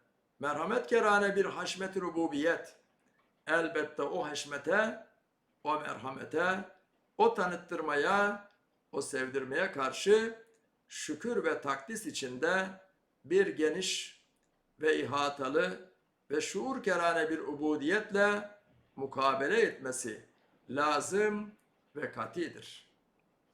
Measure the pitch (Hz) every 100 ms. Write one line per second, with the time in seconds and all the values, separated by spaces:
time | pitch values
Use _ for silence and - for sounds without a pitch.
0 | _ _ _ - 139 147 170 240 240 240
1 | 220 202 202 190 180 143 180 180 190 185
2 | 180 160 160 143 160 156 - - _ _
3 | _ _ _ _ - 165 160 151 151 -
4 | 143 175 151 143 143 143 147 196 226 240
5 | - _ _ _ _ _ 147 151 147 131
6 | 127 135 117 156 180 196 196 - _ _
7 | _ - 226 226 180 175 - 170 156 147
8 | 165 202 202 208 - _ _ _ _ -
9 | 135 131 131 135 127 143 190 139 131 -
10 | 190 214 226 - - _ _ _ _ -
11 | - 151 233 220 160 147 139 135 - 226
12 | 156 - 131 127 160 185 190 190 - _
13 | _ _ 131 185 180 143 156 175 185 -
14 | - - _ _ _ _ _ - 156 151
15 | 131 143 143 143 131 151 180 185 - _
16 | _ _ - 147 151 196 247 269 196 175
17 | 170 165 156 156 143 147 151 151 143 208
18 | 208 202 202 208 208 - _ _ _ -
19 | 135 135 135 131 139 220 196 - 135 123
20 | 120 107 - _ _ _ - 135 151 147
21 | - 190 214 208 208 - _ _ _ 147
22 | 127 - 113 175 160 - - - - _
23 | _ _ _ _ _